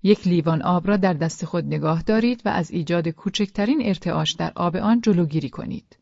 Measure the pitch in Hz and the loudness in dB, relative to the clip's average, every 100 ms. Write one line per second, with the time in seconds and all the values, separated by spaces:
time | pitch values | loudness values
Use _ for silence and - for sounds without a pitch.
0 | 190 208 185 175 160 160 - 180 175 208 | 6 4 4 2 2 0 2 0 2 2
1 | 190 165 165 - 165 175 143 151 151 165 | 2 0 -2 -4 -6 -4 -2 -2 0 -2
2 | 165 220 233 247 208 185 165 - 147 175 | 0 2 2 -2 -2 -2 -4 -6 -2 -2
3 | 170 160 - - 202 - 208 302 226 185 | -2 -4 -6 -4 -4 -2 0 0 0 -2
4 | 180 156 156 - 165 - 175 170 208 233 | -2 -2 -2 -2 -6 -2 -2 0 2 2
5 | 233 180 170 156 143 - - - _ _ | 4 2 2 0 -4 -8 -10 -10 _ _